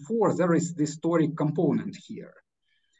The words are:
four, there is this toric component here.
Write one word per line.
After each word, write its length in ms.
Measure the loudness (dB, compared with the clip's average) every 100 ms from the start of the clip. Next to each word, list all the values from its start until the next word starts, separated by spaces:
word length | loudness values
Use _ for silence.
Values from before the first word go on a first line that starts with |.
| -4
four, 280 | 0 2 2
there 180 | 2
is 200 | 2 0
this 240 | -2 -4 -2
toric 360 | 0 2 2 0
component 600 | -2 2 2 2 -2 -10 -14
here. 260 | -14 -14 -20 _ _ _ _ _ _